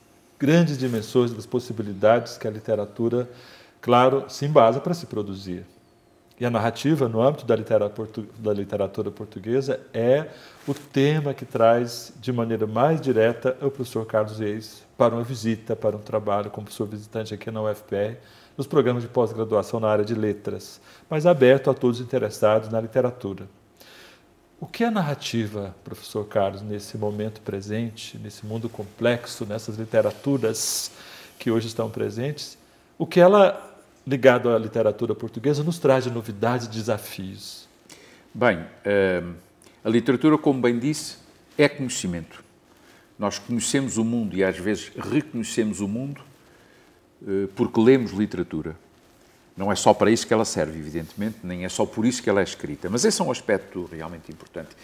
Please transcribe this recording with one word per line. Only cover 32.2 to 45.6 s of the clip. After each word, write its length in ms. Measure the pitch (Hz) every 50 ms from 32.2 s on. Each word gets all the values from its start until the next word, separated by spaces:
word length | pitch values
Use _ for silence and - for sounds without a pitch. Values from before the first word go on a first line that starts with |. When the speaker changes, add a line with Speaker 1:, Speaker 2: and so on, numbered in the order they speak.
| 127 143 147 - - - - - _ _ _ _ _ _ _
Speaker 1:
O 80 | - 170
que 140 | 170 - 180
ela, 420 | 175 180 202 208 196 175 - - - - - - - _ _ _ -
ligado 420 | 127 135 127 113 131 123 123 120 120 117
à 20 |
literatura 600 | 110 110 107 - 117 110 107 104 - 120 110 107
portuguesa, 480 | - 120 110 - 117 110 143 147 139 151
nos 160 | 170 165 -
traz 240 | - 139 131 131 120
de 80 | 123
novidades 560 | 117 117 110 113 104 101 110 117 123 123 120 107
e 20 |
desafios? 960 | 110 110 104 113 110 104 - - - - 95 95 98 104 - - - - - - _ _ _ - - - - - - - - _
Speaker 2:
Bem, 320 | - 113 120 120 98 82 85 - - - -
eh, 400 | 104 101 101 95 95 92 87 87 87 85 85 - _ _ _ - - _ _
a 60 | - 110
literatura, 500 | 110 120 113 139 127 120 160 156 151 139
como 220 | - 151 135 127
bem 180 | 123 120 120 120
disse, 380 | 113 151 156 - - - - - - - - _ _ _ - -
é 100 | 147 143
conhecimento. 760 | - - 135 123 - - - 92 87 85 80 - - - - _ _ _ _ _ _ _ _ - - - _ _ _ -
Nós 220 | 104 101 - -
conhecemos 580 | - - 120 117 107 - - 139 139 117 95 113
o 60 | 113
mundo 320 | 113 120 117 113 98 87
e 80 | 95 95
às 120 | 95 85
vezes 360 | 87 90 104 104 - - - -
reconhecemos 840 | - - 98 117 151 147 - - 117 110 - - 123